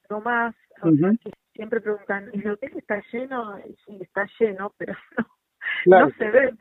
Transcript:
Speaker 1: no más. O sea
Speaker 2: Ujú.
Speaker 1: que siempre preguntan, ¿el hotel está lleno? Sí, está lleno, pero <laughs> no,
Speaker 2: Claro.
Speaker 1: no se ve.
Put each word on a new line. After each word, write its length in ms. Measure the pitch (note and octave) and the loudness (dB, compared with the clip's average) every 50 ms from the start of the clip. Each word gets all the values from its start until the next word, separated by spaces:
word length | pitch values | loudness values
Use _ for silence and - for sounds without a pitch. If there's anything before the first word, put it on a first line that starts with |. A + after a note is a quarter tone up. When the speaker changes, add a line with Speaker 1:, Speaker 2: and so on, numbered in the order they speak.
| _ - | _ -10
Speaker 1:
no 100 | G#3 G#3+ | -10 -6
más. 360 | G#3+ A#3+ A#3+ A#3 A#3 A#3 A3+ _ _ _ _ - | -4 -2 -2 0 -2 -2 -6 _ _ _ _ -2
O 100 | - E3 | 2 2
sea 180 | D#3+ C#3+ E3+ F#3+ | 4 4 4 2
Speaker 2:
Ujú. 80 | A3 - _ | 2 0 _
Speaker 1:
que 80 | G#3+ - - _ _ _ | -8 -18 -18 _ _ _
siempre 260 | - G#3+ A3 A#3 A3+ | -16 -10 -6 -6 -4
preguntan, 500 | G#3 G#3+ G#3 G3+ G3+ - G3+ G3+ G3 A3+ A3+ | -4 -4 -6 -6 -6 -6 -6 -6 -8 -10 -10
¿el 160 | G3+ G#3 G#3+ | -8 -6 -6
hotel 220 | G#3 - C4+ C#4 - | -6 -6 -8 -10 -12
está 260 | E4 - - G#3+ G3+ - - - | -12 -8 -6 -8 -8 -8 -10 -10
lleno? 420 | A#3 C4 C4+ C4+ B3 A3+ G#3 G3+ F#3 - - G3 _ _ | -10 -8 -8 -8 -8 -8 -10 -12 -16 -18 -20 -20 _ _
Sí, 140 | - G#3 G3 | -20 -20 -18
está 240 | F3+ - _ G3 G3+ - - - | -18 -8 _ -6 -6 -6 -2 0
lleno, 340 | A#3 G#3+ F#3+ F#3 G3 G#3 - | 0 0 0 -4 -10 -10 -10
pero 160 | - F3 - F#3+ - - | -10 -10 -10 -10 -12 -16
<laughs> 120 | _ _ | _ _
no, 80 | - A#3 - _ _ _ _ _ _ - - - - - | -8 -8 -8 _ _ _ _ _ _ -8 -8 -6 2 6
Speaker 2:
Claro. 240 | F3+ F#3+ F#3 F3+ | 8 8 8 8
Speaker 1:
no 40 | - - | 6 2
se 120 | - A#3 G#3+ | -4 -4 2
ve. 220 | G#3+ C4 C#4 B3+ - - | 4 4 4 2 0 -6